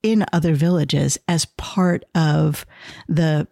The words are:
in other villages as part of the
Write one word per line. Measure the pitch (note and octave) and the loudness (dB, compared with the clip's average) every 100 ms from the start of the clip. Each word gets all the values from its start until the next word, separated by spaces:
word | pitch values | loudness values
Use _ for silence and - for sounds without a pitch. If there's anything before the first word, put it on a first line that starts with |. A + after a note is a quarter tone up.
in | G#3+ A3 - | 2 0 0
other | E3+ E3 | 0 0
villages | D3+ E3 F3+ C#3+ D3 C#3 - - | 2 2 2 0 0 0 -2 -2
as | E3+ - - | -2 -2 -10
part | - - F3+ E3+ - | -8 0 0 0 -4
of | E3+ D#3 D3+ D#3 D3+ - - - - - | 0 2 2 0 -2 -10 -20 -20 -20 -4
the | D#3 D#3+ D3+ - | 0 2 0 -2